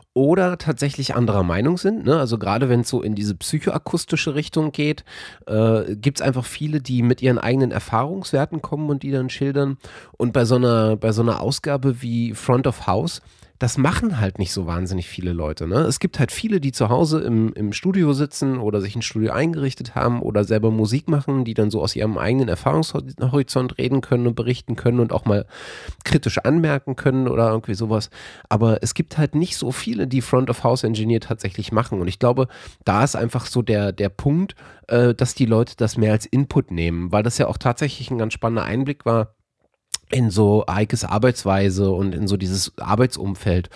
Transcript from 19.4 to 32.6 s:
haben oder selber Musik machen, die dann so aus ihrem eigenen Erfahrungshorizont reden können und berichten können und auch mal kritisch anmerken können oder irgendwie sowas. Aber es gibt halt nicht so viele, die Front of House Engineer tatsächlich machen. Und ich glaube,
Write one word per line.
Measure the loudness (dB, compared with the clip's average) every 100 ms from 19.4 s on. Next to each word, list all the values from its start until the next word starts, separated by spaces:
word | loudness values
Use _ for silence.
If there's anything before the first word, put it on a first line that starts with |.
| -2 -2 -4 -4 -8
haben | -2 0 0
oder | 0 0
selber | 2 2 2
Musik | 2 2 0 0
machen, | 0 0 -2
die | 0
dann | 0 0
so | 0
aus | -2 -2
ihrem | -2 0
eigenen | 0 2 2
Erfahrungshorizont | 0 0 0 0 -4 -8 -4 0 0 0 -2 -2 -2
reden | 0 0
können | 0 2 2
und |
berichten | 0 -2 -2 -4 -2
können | 2 2
und | 2
auch | 0
mal | 2 0 0 -12 -18 -16 -14 -8
kritisch | 0 2 2 0
anmerken | 2 2 2 0 -4 -2
können | 0 2 2
oder | 2 2
irgendwie | 2 -2
sowas. | -4 0 0 -2 -12 -20 -12 0
Aber | 2 4 2
es | 0
gibt | -4 -4 0
halt | 0
nicht | 0 -2 -4
so | -6
viele, | -6 -4 -4 0
die | 0
Front | 2 2 2
of | 2
House | 2 2
Engineer | 0 0 0 0
tatsächlich | 0 -6 -6 -6 -4
machen. | -2 0 -2
Und | -2
ich | 0
glaube, | 2 2 0 -4